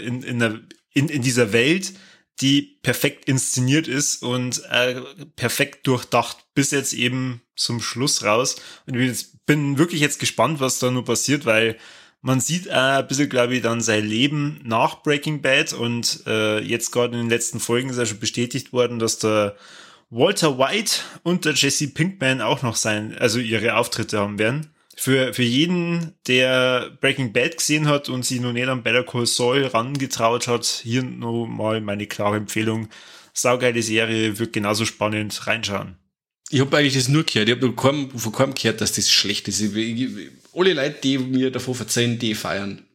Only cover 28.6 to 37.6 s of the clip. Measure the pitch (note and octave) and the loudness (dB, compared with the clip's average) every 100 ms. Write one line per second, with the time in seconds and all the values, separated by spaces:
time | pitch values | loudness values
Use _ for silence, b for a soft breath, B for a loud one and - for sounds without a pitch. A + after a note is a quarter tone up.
28.6 | B2+ B2+ A2+ A#2+ A#2+ B2 A#2+ - B2 C3+ | -2 -2 0 0 0 -2 0 0 2 2
29.6 | C3+ A#2 B2 C#3+ C3+ - A#2 A#2+ B2 A#2+ | 2 0 -2 -4 -4 0 2 2 0 -2
30.6 | - - A#2 B2 B2+ B2 A#2 A#2 A2+ A2+ | -2 -4 -2 -2 -2 -6 -4 -4 -4 -4
31.6 | A2 A2 G#2 G#2 G2+ - G#2 G#2 G#2 A2 | -2 -2 -2 -6 -6 -4 -2 -2 -2 -2
32.6 | A2 A2 A2 B B B B B B2 B2 | -2 -2 -6 B B B B B 0 2
33.6 | B2 A#2 A2 A2 A2+ A2+ A2 G#2 A2+ A2+ | 2 0 0 2 2 2 0 0 -2 -2
34.6 | G#2 G#2+ A2 - G#2+ G#2+ G#2+ - - A2 | 0 0 0 0 -2 0 -4 -4 -4 -2
35.6 | G2+ G2 F#2+ F#2 _ _ _ _ - C#3 | -2 -4 -6 -14 _ _ _ _ -2 2
36.6 | C#3 D3+ C#3+ C3 B2 D3+ D#3 A2+ G#2+ B2 | 4 4 4 2 2 2 2 2 2 2